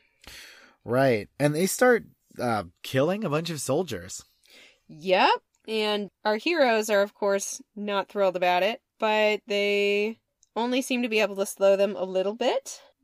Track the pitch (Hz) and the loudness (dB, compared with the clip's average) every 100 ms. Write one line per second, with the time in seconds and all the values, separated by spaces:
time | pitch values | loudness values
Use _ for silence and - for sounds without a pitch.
0 | _ _ - - - - - _ - 123 | _ _ -20 -20 -20 -20 -20 _ -4 0
1 | 135 110 98 - 147 151 190 - 254 233 | 2 2 -2 -2 -2 0 -2 2 4 4
2 | - _ _ - 120 110 87 _ - 131 | 0 _ _ -6 -2 -2 -4 _ -4 0
3 | 151 202 196 151 170 156 - 143 180 98 | 0 0 -2 -4 -4 -8 -4 -2 -2 -6
4 | 90 - - _ _ - - _ - 156 | -12 -16 -18 _ _ -20 -20 _ -20 -8
5 | 180 185 285 480 _ _ - 220 214 208 | 0 4 4 2 _ _ -8 -4 -2 -2
6 | 196 _ 214 214 311 339 254 226 220 202 | -4 _ -2 -2 0 2 2 2 2 2
7 | 202 - 202 196 - - - 208 208 202 | 0 -2 0 0 -2 -12 -16 -10 -6 -4
8 | 185 208 190 180 180 180 190 - _ - | -4 0 0 2 2 2 0 -2 _ -4
9 | 220 214 214 214 - 202 202 202 202 202 | 0 2 2 2 -2 -2 0 2 2 0
10 | 214 226 _ _ _ 208 240 254 254 247 | -2 -6 _ _ _ -4 -2 -2 -2 -2
11 | 240 214 202 196 202 - 196 196 202 202 | 0 0 0 -2 -6 2 4 4 2 -2
12 | 190 185 190 226 240 508 - - - _ | -4 -2 -2 -2 0 -2 -4 -16 -20 _